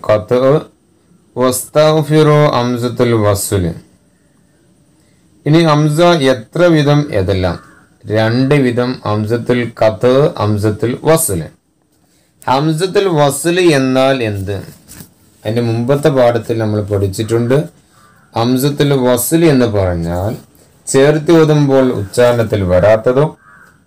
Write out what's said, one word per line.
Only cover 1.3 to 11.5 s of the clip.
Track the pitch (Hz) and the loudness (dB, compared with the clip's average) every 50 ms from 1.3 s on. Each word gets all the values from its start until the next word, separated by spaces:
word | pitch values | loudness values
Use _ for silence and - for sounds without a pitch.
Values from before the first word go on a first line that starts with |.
| _ | _
വസ്തഗ്ഫിറു | 127 127 131 127 - - - - 151 156 156 156 160 147 147 151 156 151 151 151 147 147 147 - | -2 -2 -2 -2 -4 -8 -4 0 2 2 2 2 0 0 2 2 2 4 4 4 4 4 2 2
ഹംസത്തുൽ | 123 120 123 123 117 120 120 117 113 123 120 117 | 0 -2 -2 -2 -4 -4 -4 -2 0 0 0 2
വസ്ല്. | 110 104 104 101 98 - - 104 95 87 82 - - - _ _ _ _ _ _ _ _ _ _ _ _ _ _ _ _ _ _ _ _ _ _ _ _ _ _ _ _ _ _ _ - | 2 2 0 0 -2 -2 -4 -2 -2 -2 -4 -6 -10 -14 _ _ _ _ _ _ _ _ _ _ _ _ _ _ _ _ _ _ _ _ _ _ _ _ _ _ _ _ _ _ _ -2
ഇനി | 143 151 165 170 | 0 2 2 2
ഹംസ | 156 147 147 151 156 151 160 175 175 175 156 135 131 127 | 2 2 2 0 0 2 2 2 2 2 2 2 0 0
എത്ര | 117 - - - 156 | -2 -4 -8 -2 0
വിധം | 180 175 165 151 143 143 147 147 147 - | 2 4 4 2 2 2 2 2 0 0
ഏതെല്ലാം? | - 101 92 101 95 92 92 90 85 - - - - - _ _ _ _ - | -2 -2 -2 0 0 0 -2 -2 -4 -6 -12 -20 -20 -20 _ _ _ _ -8
രണ്ട് | 104 107 110 110 110 117 127 135 135 151 | -4 -2 0 0 0 0 0 0 2 2
വിധം | 143 131 123 113 120 123 127 127 - - | 2 0 0 0 -2 -4 -4 -6 -6 -6
ഹംസത്തുൽ | 104 107 107 107 104 120 117 113 - 123 120 120 113 - - | -4 -4 -4 -2 -2 -4 -4 -2 -2 -2 -2 -4 -6 -4 -2
ഖത്ത്, | 113 110 107 - 123 123 127 135 147 165 - - | -2 -2 0 0 0 2 2 2 2 0 -2 -2
ഹംസത്തുൽ | 107 107 107 101 107 110 101 - 117 120 131 - - | -2 -2 -2 0 -2 -2 -2 -2 -4 -6 -6 -4 -2
വസ്ല്. | 143 160 160 - - 95 82 76 76 | 0 0 0 -2 -4 -6 -6 -8 -10